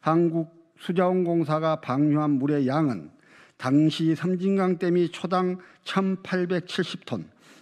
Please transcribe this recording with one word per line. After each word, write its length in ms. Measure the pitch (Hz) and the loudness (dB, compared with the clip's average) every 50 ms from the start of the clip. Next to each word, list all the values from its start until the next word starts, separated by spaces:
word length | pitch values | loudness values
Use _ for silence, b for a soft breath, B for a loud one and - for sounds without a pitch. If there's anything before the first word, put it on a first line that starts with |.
한국수자원공사가 1800 | - 156 160 165 170 170 160 165 160 160 - - - _ _ _ - - 180 175 185 180 185 185 180 170 170 170 160 139 156 156 160 160 156 156 - | 0 2 2 4 2 2 2 -2 -4 -4 -10 -20 -20 _ _ _ -8 -4 0 2 2 2 2 0 0 0 0 0 0 0 -2 0 0 0 -2 -2 -4
방류한 480 | - 123 135 147 151 147 151 151 151 | -4 0 2 2 2 2 2 2 0
물의 360 | 147 131 131 143 151 143 139 | 0 0 0 0 0 0 0
양은 440 | 127 131 156 160 143 117 90 73 76 - B B B B B B B B _ | 0 0 0 0 0 -2 -4 -10 -14 -20 B B B B B B B B _
당시 560 | - 127 135 147 156 156 147 - 165 160 160 | -4 2 2 4 4 4 2 0 0 0 0
섬진강 640 | 151 160 180 185 180 180 196 196 196 185 180 185 175 | 0 0 -2 -2 0 0 0 2 2 2 0 0 0
댐이 320 | 185 175 175 180 175 160 | 0 0 2 2 2 0
초당 480 | 170 - - 175 190 180 180 180 180 185 B B B B B | -2 -6 -6 -2 0 0 0 0 -2 -6 B B B B B
천팔백칠십 1200 | - - 196 196 190 190 185 190 - - 185 180 175 185 175 170 - - - 180 - - 185 - | -4 -2 0 0 0 -2 -4 -6 -4 -2 -2 -2 0 -2 -4 -4 -6 -4 -4 -4 -4 -6 -14 -8
톤, 240 | - - 98 78 - _ B B B B B | -8 -8 -8 -8 -10 _ B B B B B